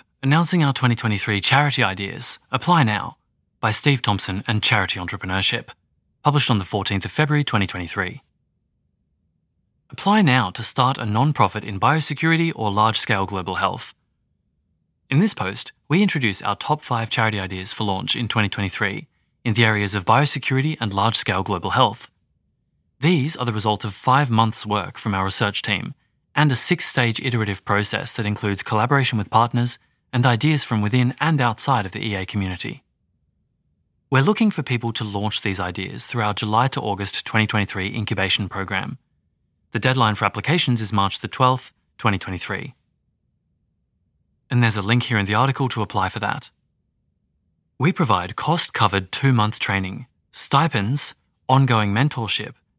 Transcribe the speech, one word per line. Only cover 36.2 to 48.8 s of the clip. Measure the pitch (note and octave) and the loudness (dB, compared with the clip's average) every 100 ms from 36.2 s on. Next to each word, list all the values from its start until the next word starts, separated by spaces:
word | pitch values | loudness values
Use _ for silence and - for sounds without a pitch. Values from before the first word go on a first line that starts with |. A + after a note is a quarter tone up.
our | G#2+ | -2
July | G2+ G#2+ A2 C3 | -2 0 2 2
to | C3+ | 0
August | G#2+ G2 G2 - | -4 -4 -4 -6
twenty | - A2 G#2+ | -2 0 2
twenty-three | G#2+ G2 G2 F#2+ | 0 -2 -4 -6
incubation | A2 G2+ F#2+ F#2+ - F#2+ | -4 -4 -2 0 0 -2
program. | G2 F#2+ G2 - - _ _ _ _ _ _ _ | -6 -4 -4 -6 -12 _ _ _ _ _ _ _
The | A#2 | -2
deadline | C3 C3 A2 | 0 2 2
for | G2+ G#2 | 2 0
applications | G#2+ C3 F3 - A#2 | -2 -2 0 2 0
is | G#2 | 0
March | G#2 G2 - | 0 0 -2
the | - | -6
twelfth, | - B2+ C3 - _ _ - | 2 2 2 -4 _ _ -4
twenty | A2+ F#2+ | -2 -2
twenty-three. | - F2+ - F#2+ - - _ _ _ _ _ _ _ _ _ _ _ _ _ _ _ _ - | -4 -8 -6 -8 -10 -16 _ _ _ _ _ _ _ _ _ _ _ _ _ _ _ _ -2
And | A#2+ | 4
there's | A#2 G#2 | 4 4
a | |
link | F#2+ A#2+ | 2 2
here | - A2 | 2 0
in | |
the | F#2+ | 2
article | G#2+ C3+ C3 C3 | 2 2 0 -2
to | A2+ | -2
apply | G2+ G2+ F#2+ | -2 -2 -2
for | G#2 | -2
that. | G#2 - - _ _ _ _ _ _ _ _ _ _ _ _ - | -4 -4 -8 _ _ _ _ _ _ _ _ _ _ _ _ -2
We | D3 | 0
provide | - B2+ F#2 F2+ - | 2 2 2 0 -4
cost-covered | - E3+ - - | 0 0 0 0